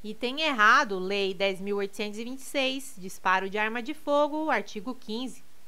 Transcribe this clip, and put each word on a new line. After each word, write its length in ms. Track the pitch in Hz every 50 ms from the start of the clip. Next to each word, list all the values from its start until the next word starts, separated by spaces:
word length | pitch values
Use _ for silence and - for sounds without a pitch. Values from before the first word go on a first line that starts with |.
| -
Item 360 | 208 214 - 247 240 262 302
errado, 560 | 320 311 277 220 208 214 240 277 294 202 196 185
Lei 340 | 185 185 202 202 196 190
dez 300 | 196 175 196 196 190 175
mil 160 | 190 202 202 202
oitocentos 400 | 202 196 - - 208 208 208 208
e 60 | 233
vinte 160 | 240 262 262
e 20 |
seis, 520 | - - - 285 262 262 262 269 262 - - 190
disparo 500 | 180 190 - - - 190 185 190 190 196
de 80 | 190
arma 260 | 214 214 220 226 247
de 120 | 226 247 302
fogo, 560 | - - 294 285 285 294 294 285 311 311 311
artigo 440 | 262 214 - - - 220 190 247 254
quinze. 480 | 254 - - 214 233 262 240 - - - - - - -